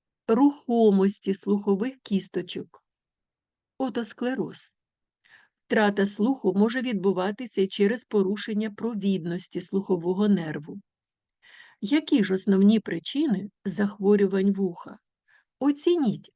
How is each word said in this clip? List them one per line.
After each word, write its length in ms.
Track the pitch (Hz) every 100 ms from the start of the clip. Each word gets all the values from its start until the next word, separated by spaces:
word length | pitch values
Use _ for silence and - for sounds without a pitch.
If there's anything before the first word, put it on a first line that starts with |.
| _ _ -
рухомості 1040 | 226 285 277 - 233 220 196 196 - -
слухових 600 | 190 202 202 202 190 247 269
кісточок. 800 | - 190 175 185 175 - - - _ _ _ _ _ _ _ _ _ -
Отосклероз. 1000 | 262 240 226 - 247 262 - - - _ _ _ _ _ _ _ _ _ -
Втрата 340 | 226 208 202 196
слуху 460 | - 220 269 202 190
може 240 | 220 254
відбуватися 800 | 247 202 190 180 190 208 240 -
і 40 | 190
через 380 | - 202 240
порушення 640 | - 208 190 208 214 208 220
провідності 920 | 208 226 220 196 185 165 175 - 180
слухового 680 | 175 196 196 180 170 185 208
нерву. 520 | 190 160 151 160 196 - _ _ _ _ _ _ - - _
Які 440 | 196 302 311 277
ж 100 | 190
основні 460 | 190 202 190 202 220
причини 680 | - 170 - 277 311 185 202 _
захворювань 880 | 196 175 202 - 196 208 196 190 196
вуха? 460 | 196 190 175 - - _ _ _ _ _ -
Оцініть 720 | 277 285 349 349 247 151 -